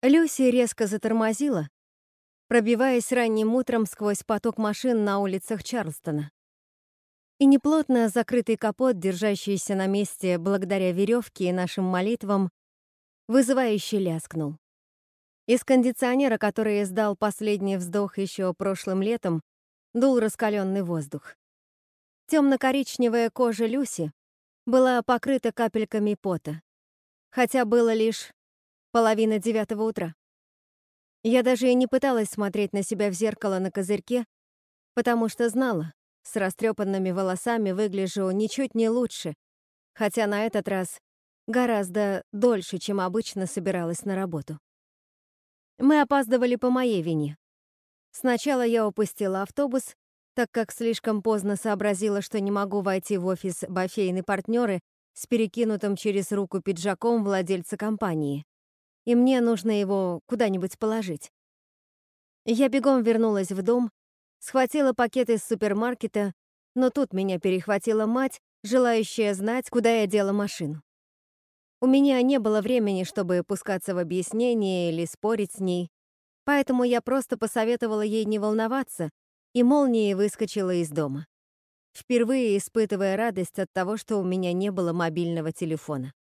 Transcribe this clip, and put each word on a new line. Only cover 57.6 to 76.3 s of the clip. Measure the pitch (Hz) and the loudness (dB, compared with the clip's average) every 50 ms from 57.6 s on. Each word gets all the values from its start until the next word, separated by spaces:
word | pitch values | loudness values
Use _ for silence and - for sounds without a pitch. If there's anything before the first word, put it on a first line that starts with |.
| 175 - 214 | -4 -8 -8
компании, | - 208 214 220 202 226 190 165 160 151 143 143 143 151 _ _ _ _ _ _ _ _ _ _ _ _ | -6 -4 -4 -2 -2 -2 -2 -2 -2 -2 -2 -4 -4 -8 _ _ _ _ _ _ _ _ _ _ _ _
и | - 240 | 2 4
мне | 240 247 254 262 247 | 6 6 6 4 4
нужно | 240 233 233 190 175 226 214 | 2 2 0 0 0 -2 0
его | 208 202 185 202 196 190 180 175 160 _ | 0 0 0 0 0 0 -2 -4 -6 _
куда-нибудь | - 247 214 233 208 190 185 175 185 - _ | -8 -2 0 0 0 0 -2 -4 -6 -6 _
положить. | 226 220 220 226 214 185 160 147 - - _ _ _ _ _ _ _ _ _ _ _ _ _ _ _ _ _ _ _ _ _ _ _ | -4 -2 -2 -2 -4 -6 -8 -10 -10 -18 _ _ _ _ _ _ _ _ _ _ _ _ _ _ _ _ _ _ _ _ _ _ _
Я | - 233 220 277 262 | -2 2 2 2 2
бегом | 226 269 233 277 269 254 226 | 2 2 4 4 4 4 4
вернулась | 226 226 220 226 220 214 196 190 175 | 2 2 4 2 2 2 0 -2 -2
в | 202 185 | -4 -4
дом, | 190 190 240 247 247 214 _ _ _ _ _ _ _ _ _ _ | 0 0 0 0 0 -2 _ _ _ _ _ _ _ _ _ _
схватила | - - - 262 262 240 - 302 285 262 240 | -20 -2 0 0 0 2 2 2 2 2 2
пакет | - 240 233 - 262 247 233 | 2 0 0 2 0 2 2
из | 233 214 - | 0 -2 0
супермаркета, | - 226 180 214 208 202 208 226 247 247 - - 214 _ 214 208 196 - _ _ _ _ _ _ _ _ | -4 -4 -2 0 0 0 0 0 -2 -4 -4 -6 -4 _ -2 -2 -2 -6 _ _ _ _ _ _ _ _
но | 254 262 254 | 2 2 2
тут | - 285 269 - | 2 0 -2 0
меня | - 190 196 196 185 | 0 -2 -2 -2 -2
перехватила | 170 - 196 185 185 170 - 208 196 - 233 220 220 220 | 0 0 0 0 0 0 -2 -2 0 0 0 0 0 2
мать, | 214 233 254 269 262 - - _ _ _ _ - | 0 0 0 0 -2 -4 -8 _ _ _ _ -6
желающая | 202 233 262 247 240 233 226 214 - - - 220 208 202 | 0 2 4 4 4 2 2 0 -2 -2 0 0 0 0
знать, | 185 196 220 233 254 254 - | 0 -2 -2 -2 -2 -4 -2
куда | - 240 208 226 | -2 2 4 4
я | 233 226 214 | 4 4 2
дела | 190 196 208 196 196 | 2 2 2 2 2
машину. | 196 202 202 202 - - 175 143 151 156 _ _ _ _ _ _ _ _ _ _ _ _ _ _ _ _ _ _ _ _ | 0 -2 -2 -4 -4 -6 -6 -6 -6 -8 _ _ _ _ _ _ _ _ _ _ _ _ _ _ _ _ _ _ _ _
У | - | 4
меня | 254 262 277 277 285 269 247 | 4 6 6 6 6 4 4
не | 247 254 285 262 | 4 4 2 2
было | 208 220 214 214 | 2 2 2 2
времени, | 190 220 254 247 220 202 196 185 185 | 2 2 0 2 2 2 0 -2 -2
чтобы | 170 - - 196 175 180 180 170 | -4 -4 -4 -2 0 0 0 0
пускаться | _ 202 185 - - 196 185 - - 185 | _ -6 -6 -4 -4 -4 -4 -4 -4 -2
в | |
объяснение | 180 180 160 175 185 175 - - 220 240 247 240 226 208 190 185 180 175 170 | -2 -2 -2 -2 -4 -4 -4 -2 -2 0 0 2 0 0 0 0 0 -2 -2
или | 160 165 170 | -2 -2 -4
спорить | 160 - _ - 214 226 220 202 180 | -6 -8 _ -4 -2 -2 -2 -4 -6
с | - - | -6 -6
ней, | 190 185 180 180 180 170 _ _ _ _ _ _ _ _ | -4 -2 -2 -2 -4 -6 _ _ _ _ _ _ _ _